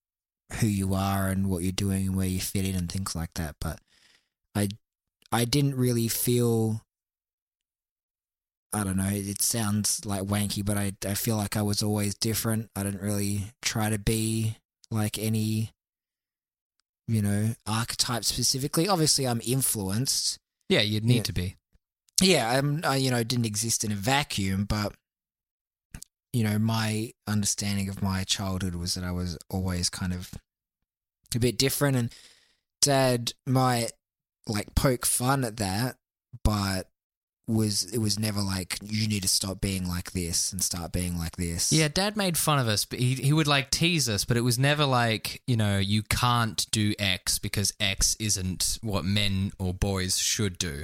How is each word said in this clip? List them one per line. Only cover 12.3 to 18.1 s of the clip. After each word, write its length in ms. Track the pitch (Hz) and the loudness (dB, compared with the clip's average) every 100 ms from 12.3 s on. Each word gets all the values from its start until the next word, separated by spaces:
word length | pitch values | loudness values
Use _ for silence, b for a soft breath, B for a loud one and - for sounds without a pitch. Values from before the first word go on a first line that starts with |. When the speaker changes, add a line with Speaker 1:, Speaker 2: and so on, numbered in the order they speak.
| 104 113 110 113 - | -2 -2 -2 -4 -6
Speaker 1:
I 80 | |
didn't 180 | 98 98 | -4 -4
really 520 | 101 104 101 101 98 - | -4 -2 -2 -4 -6 -6
try 280 | - 113 107 | -4 -2 0
to 80 | 107 | 0
be 600 | 101 113 110 113 110 110 _ _ - | 0 0 0 0 -2 -4 _ _ -6
like 260 | 110 107 - | -2 -2 -2
any, 540 | 110 110 107 110 107 _ _ _ _ _ _ _ _ _ _ _ _ _ - | -2 0 0 0 -2 _ _ _ _ _ _ _ _ _ _ _ _ _ 0
you 140 | 113 | 2
know, 340 | 101 101 110 113 - | 2 2 0 -2 -2
archetype 600 | 113 120 - - | -2 -2 -2 -2